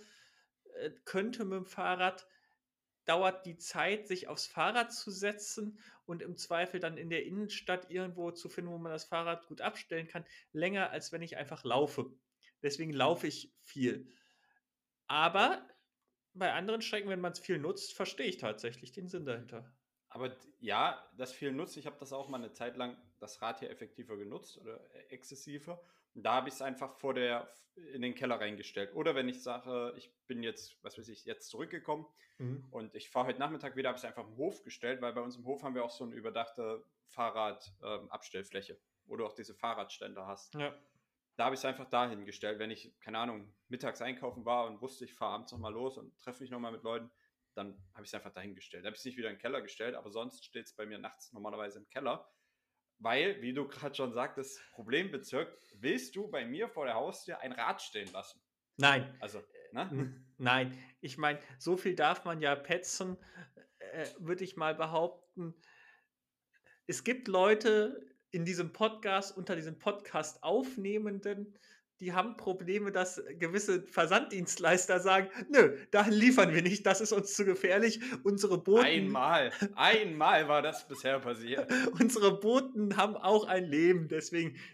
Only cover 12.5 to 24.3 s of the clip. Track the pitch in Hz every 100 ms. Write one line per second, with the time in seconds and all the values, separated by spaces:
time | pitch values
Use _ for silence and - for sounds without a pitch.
12.5 | _ 147 139 160 143 131 170 160 - -
13.5 | _ - - 127 107 - _ _ _ _
14.5 | _ _ _ _ _ - 147 165 180 240
15.5 | 381 - _ _ _ _ _ _ 185 185
16.5 | 139 190 220 220 214 202 190 180 170 -
17.5 | 170 147 202 - - 185 - 254 - -
18.5 | - 117 117 - - 180 180 143 117 127
19.5 | 117 123 _ _ _ _ 117 127 - -
20.5 | _ 117 101 156 160 - 98 127 - 143
21.5 | 131 180 - 143 - 131 135 139 131 113
22.5 | - 120 123 123 120 _ - 104 - 110
23.5 | 117 120 110 90 - 117 104 101